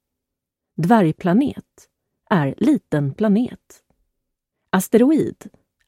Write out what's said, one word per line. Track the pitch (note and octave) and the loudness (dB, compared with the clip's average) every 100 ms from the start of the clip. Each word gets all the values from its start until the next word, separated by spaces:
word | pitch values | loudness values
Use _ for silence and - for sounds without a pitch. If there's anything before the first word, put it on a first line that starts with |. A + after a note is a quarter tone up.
| _ _ _ _ _ _ _ - | _ _ _ _ _ _ _ -4
Dvärgplanet | E3 A#3 E3 - F3 G3 C#4+ - - _ _ _ _ _ - | 0 2 2 0 0 0 -2 -6 -18 _ _ _ _ _ -4
är | F#3 C#3 - | -2 -2 -2
liten | B3 C4+ - D3+ C#3 | 0 0 -2 -4 -4
planet. | C3+ G#3+ G3+ B3 - _ _ _ _ _ _ _ _ _ _ _ | -2 0 0 -2 -8 _ _ _ _ _ _ _ _ _ _ _
Asteroid | F#3+ - G#3+ B3+ D4+ A#2+ - - _ _ _ | -6 0 2 2 2 -2 -8 -18 _ _ _